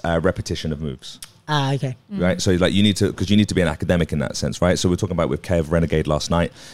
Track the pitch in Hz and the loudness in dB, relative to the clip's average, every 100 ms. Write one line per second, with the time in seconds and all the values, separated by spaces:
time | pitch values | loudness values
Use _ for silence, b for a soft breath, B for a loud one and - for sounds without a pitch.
0 | 85 82 87 - - 82 80 76 78 64 | -2 0 0 -2 -6 -6 -4 -6 -8 -10
1 | - - - _ - 151 135 139 135 - | -14 -18 -20 _ -4 -2 0 -2 -4 -8
2 | _ 95 90 90 101 90 87 95 104 92 | _ -2 -2 0 0 2 2 4 2 4
3 | 101 - 92 104 101 90 82 73 78 87 | 0 0 2 4 4 2 0 -2 0 0
4 | 80 78 58 - 69 - 90 78 92 87 | 2 -2 -2 -4 -6 0 2 2 2 0
5 | 90 87 73 69 - 87 76 85 82 80 | 0 -2 -2 -2 0 -2 2 0 2 0
6 | 73 76 - 85 82 B B | 0 -2 0 0 0 B B